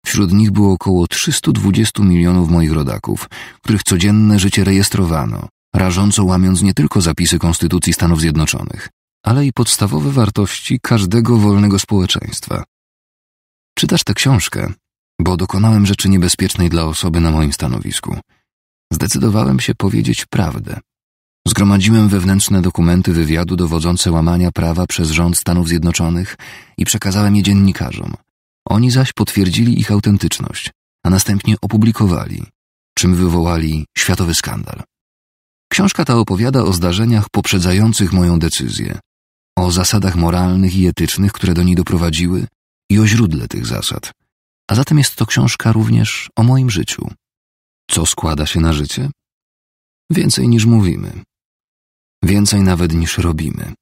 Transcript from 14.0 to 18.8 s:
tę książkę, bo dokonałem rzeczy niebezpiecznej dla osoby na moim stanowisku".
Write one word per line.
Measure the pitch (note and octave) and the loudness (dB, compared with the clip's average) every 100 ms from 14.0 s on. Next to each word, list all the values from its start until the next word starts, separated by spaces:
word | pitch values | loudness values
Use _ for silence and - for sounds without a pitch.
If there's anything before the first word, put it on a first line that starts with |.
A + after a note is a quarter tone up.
tę | - | 0
książkę, | G2+ C3+ B2 - - G1+ - _ _ _ - | -2 2 2 0 -6 -8 -10 _ _ _ -4
bo | E2+ F2+ | -2 -2
dokonałem | F#2 F#2+ A2 G#2+ | -2 2 4 4
rzeczy | G2+ G2+ G2 | 2 2 2
niebezpiecznej | F#2+ F2 - F#2+ - F2 | 4 2 0 -2 0 0
dla | E2+ | 0
osoby | D#2+ D#2 F#2 E2+ | -2 -2 -2 0
na | E2 | 2
moim | D#2 D2+ | 2 0
stanowisku". | - D2 A1+ G1+ - G1+ - - _ _ _ _ _ | -2 -4 -6 -6 -8 -8 -10 -12 _ _ _ _ _